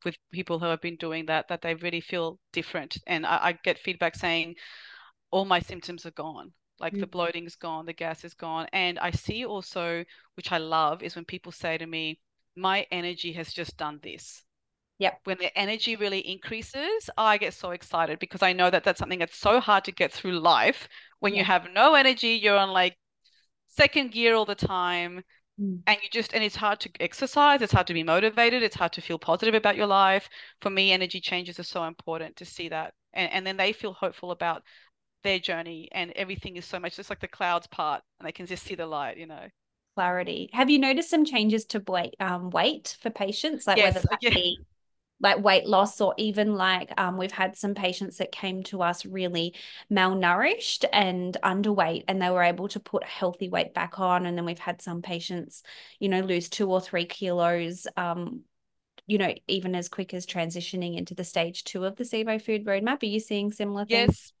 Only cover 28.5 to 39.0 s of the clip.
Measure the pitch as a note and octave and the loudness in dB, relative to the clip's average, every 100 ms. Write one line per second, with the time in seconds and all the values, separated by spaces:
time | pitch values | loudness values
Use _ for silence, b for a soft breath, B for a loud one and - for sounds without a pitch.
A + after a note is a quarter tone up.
28.5 | B3 A3 - E3+ - - E3 - E3+ A3 | 4 0 0 -2 -2 -6 -6 0 2 4
29.5 | A3 G#3+ G3 G#3 G3 F#3+ G3 - B B | 4 4 2 4 6 6 4 0 B B
30.5 | B G3+ F#3+ F#3+ F#3 F3+ F#3 - F3+ F3+ | B -4 2 4 4 0 -4 -4 -4 -6
31.5 | F3 E3+ F#3 E3 E3+ - E3 D#3 - F3+ | -10 -8 -6 -6 -8 -8 -8 -8 -14 -18
32.5 | - D#3+ D#3+ D#3+ - _ - F3 F#3+ F#3 | -12 -8 -6 -8 -12 _ -4 -2 -2 -4
33.5 | F#3+ F#3+ G#3+ G#3+ F#3 F#3+ - F3+ E3+ E3+ | 0 0 0 -8 -4 -6 -6 -10 -4 -4
34.5 | D#3+ _ b b _ _ _ G3+ F#3+ F3+ | -4 _ b b _ _ _ -2 -2 -2
35.5 | E3 E3+ E3 E3 F#3 F3 - F#3+ G3 G3 | -6 -6 -12 -10 -8 -6 -6 -8 -8 -12
36.5 | F3 F3 F3+ E3+ - G3+ G3+ F#3 - F3+ | -14 -12 -8 -8 -10 -12 -10 -10 -4 0
37.5 | E3+ - - D3+ C#3+ _ _ E3 - F3+ | 0 -4 -6 -4 -4 _ _ -12 -12 -10
38.5 | F3+ - F3 E3 D3+ | -10 -10 -10 -6 -6